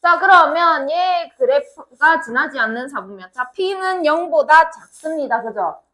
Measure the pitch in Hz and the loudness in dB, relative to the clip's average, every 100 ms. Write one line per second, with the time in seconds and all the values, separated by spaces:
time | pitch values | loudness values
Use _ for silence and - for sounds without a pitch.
0 | 339 339 381 370 311 320 339 311 277 339 | 2 2 6 6 6 2 0 0 -2 -2
1 | 370 359 339 _ 247 285 277 - - _ | 0 -2 -6 _ 0 0 -2 -20 -20 _
2 | 302 320 233 240 294 269 220 226 262 269 | 2 2 -2 -4 -4 -4 -4 -4 -10 -12
3 | 190 202 185 254 247 - 381 381 381 370 | -12 -20 -18 -10 -10 -6 -6 -4 -4 -2
4 | 302 311 349 311 254 311 320 - - - | 0 0 0 -2 4 4 4 -4 -20 -12
5 | 311 320 269 240 233 208 170 - _ | -8 -6 -4 -4 -6 -6 -6 -8 _